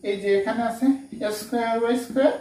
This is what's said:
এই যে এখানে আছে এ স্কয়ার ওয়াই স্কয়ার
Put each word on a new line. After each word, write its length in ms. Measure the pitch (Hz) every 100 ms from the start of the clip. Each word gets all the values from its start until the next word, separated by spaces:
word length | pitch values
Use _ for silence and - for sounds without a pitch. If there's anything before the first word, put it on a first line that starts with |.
এই 140 | 208 196
যে 180 | 196 196
এখানে 240 | 202 226
আছে 220 | 233 220 262 277 - 226 214
এ 60 |
স্কয়ার 520 | 214 - 240 226 226
ওয়াই 160 | 233 254
স্কয়ার 320 | - 262 285 -